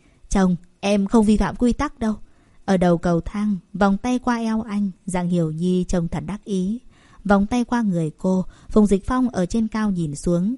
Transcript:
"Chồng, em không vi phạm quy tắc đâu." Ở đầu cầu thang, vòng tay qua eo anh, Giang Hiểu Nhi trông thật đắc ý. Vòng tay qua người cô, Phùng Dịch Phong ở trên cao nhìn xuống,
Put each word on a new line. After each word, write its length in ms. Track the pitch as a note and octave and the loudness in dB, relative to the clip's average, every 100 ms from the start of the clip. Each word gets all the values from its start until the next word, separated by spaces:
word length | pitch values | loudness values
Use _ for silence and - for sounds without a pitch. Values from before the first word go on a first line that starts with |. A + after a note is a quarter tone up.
| _ _ - | _ _ -2
"Chồng, 280 | G3+ F#3 F3+ - _ | 2 2 2 -4 _
em 260 | G3+ G#3 G3 | -2 0 2
không 180 | A#3 | 2
vi 120 | G#3+ G#3 | 4 4
phạm 200 | F#3 G3+ | 0 0
quy 160 | A#3+ | 0
tắc 260 | A3+ C#4+ - | 0 -4 -4
đâu." 160 | A3+ G#3 - _ _ - | -4 -4 -10 _ _ -10
Ở 120 | - F#3+ | -2 2
đầu 220 | F3+ E3+ | 2 2
cầu 220 | F3 E3+ | 2 -2
thang, 360 | - G#3 G#3 F#3 - | -2 -4 -2 -4 -6
vòng 260 | F3+ G3+ G3 | 0 2 2
tay 200 | B3 B3+ | 0 -2
qua 180 | B3 A#3 | -2 -2
eo 260 | A3+ A3 | -2 -4
anh, 280 | A3+ G3+ G3+ - - | -2 -4 -4 -6 -6
Giang 220 | F3+ F3 | -4 0
Hiểu 220 | F3 D#3+ | 0 0
Nhi 340 | D#3 F3+ F3+ F3+ | -2 0 0 0
trông 200 | F3+ E3 | 0 -2
thật 160 | E3+ D3+ | -4 -6
đắc 180 | G3+ | -10
ý. 360 | - F#3+ F#3 A#3 - - _ - | -6 -4 -4 -6 -10 -20 _ -10
Vòng 220 | F#3+ G3+ G3+ | 0 0 2
tay 180 | B3 | -2
qua 180 | A#3 A#3+ | -2 -2
người 280 | G#3+ E3+ D#3 - | 0 0 -2 -2
cô, 260 | F#3+ F#3 F3+ - - | 0 0 -2 -10 -2
Phùng 180 | G#3+ G#3 | 2 4
Dịch 200 | G3 - | 4 2
Phong 220 | B3+ B3 | 0 0
ở 180 | F#3 F3 | 0 -2
trên 220 | A#3 A3 | -2 -2
cao 220 | A3 G#3+ | -2 -2
nhìn 240 | F3+ D#3+ | -2 -2
xuống, 420 | D3 F3 F3 F#3+ | -4 -2 0 0